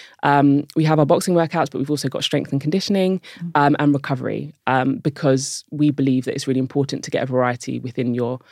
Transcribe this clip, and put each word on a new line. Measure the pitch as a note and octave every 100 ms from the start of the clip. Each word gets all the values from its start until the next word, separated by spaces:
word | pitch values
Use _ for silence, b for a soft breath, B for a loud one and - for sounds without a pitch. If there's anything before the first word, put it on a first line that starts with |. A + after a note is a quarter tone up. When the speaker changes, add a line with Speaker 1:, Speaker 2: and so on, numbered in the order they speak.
| B B
Speaker 1:
um, | C#3+ C#3+ C#3+ C#3 D3 -
we | D#3
have | D#3+
our | C#3+
boxing | F3 F#3+ F3
workouts, | E3 E3+ D#3+
but | -
we've | C#3
also | D3 C3+
got | -
strength | - D3 -
and | C#3
conditioning, | C#3+ F#3+ - G3 F#3 F#3 B B
Speaker 2:
Mm. | E3+
Speaker 1:
um, | D#3 C#3+ D3
and | D3
recovery, | C#3+ C#3 C3+ A#2 G#2 C#3+ - -
um, | C3 C3 C3
because | - C3+ C#3+ C3 C3+ - -
we | D3+ D3
believe | C#3+ C3+ C3 B2
that |
it's | - -
really | C3
important | C3 C#3+ C#3 -
to | -
get | -
a | C3
variety | B2+ B2 B2 - B2+
within | B2 A#2+ B2 A#2+
your, | A#2+ B2+ b